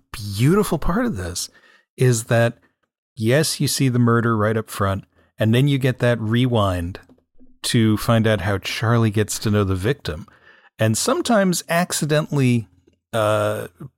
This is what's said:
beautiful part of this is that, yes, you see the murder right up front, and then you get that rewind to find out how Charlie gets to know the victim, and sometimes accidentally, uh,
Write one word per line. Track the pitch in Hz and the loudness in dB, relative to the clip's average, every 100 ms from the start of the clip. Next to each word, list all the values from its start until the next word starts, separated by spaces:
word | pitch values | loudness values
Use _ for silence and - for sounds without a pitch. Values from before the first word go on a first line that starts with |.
| _ | _
beautiful | - 101 98 135 202 - 170 | -14 -8 0 2 2 2 0
part | - 202 240 | 0 0 -2
of | 101 | -4
this | 85 82 - _ _ _ _ - | -8 -8 -12 _ _ _ _ 0
is | 127 117 117 | 2 2 0
that, | 117 117 - _ _ _ _ _ - | 0 0 -2 _ _ _ _ _ -4
yes, | 110 143 160 - | 0 2 0 -2
you | 143 | -2
see | - 135 | 0 0
the | 120 | 2
murder | 117 117 117 110 | 4 2 2 0
right | 104 113 | 0 -2
up | - | -4
front, | - 98 95 - _ _ - | -4 -2 -4 -8 _ _ -2
and | 110 | 2
then | 123 143 | 4 2
you | 139 | 2
get | 131 123 | 0 0
that | 120 117 | 0 0
rewind | 107 120 127 117 98 90 87 - - _ _ - - _ | 0 0 2 2 0 -2 -6 -10 -18 _ _ -20 -20 _
to | - 120 110 107 | -2 2 2 2
find | - 113 110 | 0 2 2
out | 104 | 0
how | 92 98 | -2 -6
Charlie | - - 113 117 113 | -6 -4 0 2 2
gets | 107 104 - | 0 -2 -4
to | 110 | -2
know | 104 98 | 0 0
the | 95 | -2
victim, | 101 - - 80 - _ _ _ _ - | -2 -4 -6 -10 -14 _ _ _ _ -2
and | 110 110 | 0 0
sometimes | - 349 277 214 190 170 - | 0 -2 2 2 2 -2 -2
accidentally, | 170 180 - 147 151 160 143 127 120 - _ _ _ - | -2 -2 -2 0 -2 0 2 2 2 -2 _ _ _ -8
uh, | 113 107 107 107 107 - - 143 | -2 0 0 0 -4 -8 -14 -20